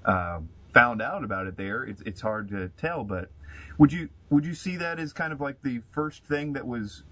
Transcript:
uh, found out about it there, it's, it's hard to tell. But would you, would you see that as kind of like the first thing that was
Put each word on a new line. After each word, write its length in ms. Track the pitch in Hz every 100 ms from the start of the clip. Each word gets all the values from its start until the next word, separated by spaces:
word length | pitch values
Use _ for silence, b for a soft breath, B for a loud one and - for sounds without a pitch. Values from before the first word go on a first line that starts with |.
uh, 360 | - 95 87 85 80 - -
found 280 | 131 120 110
out 220 | 117 180
about 240 | 110 95 95
it 100 | 87
there, 260 | 98 110
it's, 180 | 123 95 110
it's 160 | -
hard 260 | 110 107 101
to 200 | 101 90 -
tell. 260 | 160 170
But 280 | 104 90 - - B B B -
would 120 | 147
you, 160 | 170 165 - -
would 160 | 147 156
you 80 |
see 240 | 160 185 180
that 220 | 170 165
as 120 | 156
kind 220 | - 160
of 80 | 143
like 200 | 143 139
the 180 | 135 120 110
first 320 | 151 151 - -
thing 280 | 143 147
that 120 | 139 127
was 380 | 120 104 - -